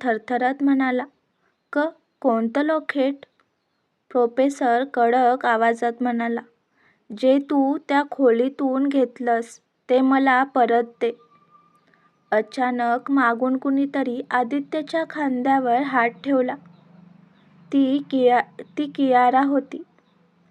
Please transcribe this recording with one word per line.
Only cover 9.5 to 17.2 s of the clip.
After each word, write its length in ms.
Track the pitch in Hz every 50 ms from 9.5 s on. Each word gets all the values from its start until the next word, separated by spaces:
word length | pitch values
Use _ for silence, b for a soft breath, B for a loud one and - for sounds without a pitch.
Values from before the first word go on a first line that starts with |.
| - - _ _ _ _ _ -
ते 120 | 254 254
मला 420 | 262 262 269 269 269 262 247 254 269
परत 480 | 277 - 262 240 226 233 240 240 233 - _
दे." 100 | 247 233 233 - _ _ _ _ _ _ _ _ _ _ _ _ _ b b b b b b _ _ _
अचानक 800 | 208 214 214 214 - 269 254 247 247 247 240 233 233 233 233 -
मागून 460 | 277 277 247 233 233 226 254 254 262
कुणीतरी 640 | 262 - 277 269 277 277 277 - 277 269 254 240 254 277 -
आदित्यच्या 720 | - 247 254 240 285 285 277 - - 311 302 302 - 320 320 -
खांद्यावर 720 | - 311 294 269 254 247 247 269 269 269 262 240 233 254
हात 280 | 285 277 262 247 233 233
ठेवला. 460 | 233 - - 277 285 262 247 254 285 277 - - - _ _ _ _ - - - - _